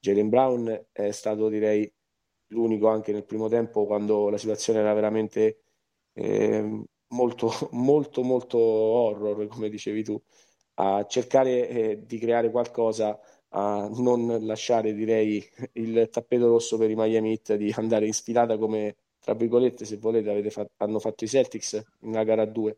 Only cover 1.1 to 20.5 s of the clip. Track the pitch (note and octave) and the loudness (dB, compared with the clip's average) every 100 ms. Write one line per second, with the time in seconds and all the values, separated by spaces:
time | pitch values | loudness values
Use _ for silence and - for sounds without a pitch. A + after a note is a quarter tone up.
1.1 | G2+ A2 G#2+ A2 G#2+ G#2+ G#2+ G#2+ _ _ | -4 -4 -2 0 0 2 2 0 _ _
2.1 | _ _ _ _ A2 A2+ A2 A2 A2 G#2+ | _ _ _ _ -2 0 2 2 2 -2
3.1 | G#2 G2+ A2 A2 A#2 A2+ G#2+ G#2 G#2 G#2 | -6 -4 -4 0 0 0 -2 0 0 2
4.1 | G#2+ G#2 G#2 A2 G#2 - A2 G#2+ G#2+ G#2+ | 2 2 -2 -4 -4 0 2 2 2 0
5.1 | A2 A2 - A2 A2 _ _ _ _ _ | 0 -2 0 0 0 _ _ _ _ _
6.1 | - - G#2 G#2+ G#2+ G#2+ G#2+ - _ _ | -8 -2 0 2 0 -2 -6 -10 _ _
7.1 | A#2+ B2 A2 A2+ - D3 A#2+ B2+ D3+ C#3+ | -2 -2 0 -2 -2 -6 0 4 4 2
8.1 | - B2+ B2+ B2 A#2+ A2+ A2 A2 A#2 A#2 | -4 0 0 0 2 4 4 2 4 2
9.1 | G2+ G#2 G#2 G#2 A2+ G#2+ G#2 - G#2+ A2 | 0 -4 -4 -6 -6 -6 -6 -6 -4 -4
10.1 | G#2 _ _ _ _ _ - G2 G2+ G#2 | -6 _ _ _ _ _ -2 0 0 0
11.1 | - A2+ C3+ C3 B2 A#2+ A#2+ A2 G#2+ - | -2 2 2 4 2 0 -2 -2 -4 -8
12.1 | A2+ A#2 A#2 A#2 A#2 A#2 - A2+ G#2+ G#2+ | -6 0 2 2 0 -2 0 0 0 -2
13.1 | G#2 - _ _ - G2+ G#2 G#2 A2+ B2 | -4 -12 _ _ -4 -2 -2 -4 -2 2
14.1 | A#2+ A#2 A#2 A2 A2 - A#2 A2 G#2+ A2 | 2 0 -2 -4 -6 0 0 0 -2 0
15.1 | A2 G#2+ G#2+ - - B2+ - A2+ A2+ A2+ | 2 2 0 -6 -14 -14 -8 -2 2 2
16.1 | - A#2 B2 A#2+ A#2 A#2 A2+ A2 A2 A2 | -2 -2 2 4 4 2 0 0 2 2
17.1 | A2 A2 A2 - G#2 G#2 G#2 A2 A2+ G#2+ | 2 0 -2 -2 -2 0 -2 0 2 0
18.1 | A2 - A#2 A#2 A2 A2 A2 G#2+ - _ | -2 -2 0 2 0 0 -2 -4 -8 _
19.1 | _ - A2+ A#2 A#2+ B2 A#2+ A2 G#2+ A2 | _ -6 -2 2 4 2 0 -12 -6 0
20.1 | A2+ G#2 G2+ G#2 | 0 0 -2 -4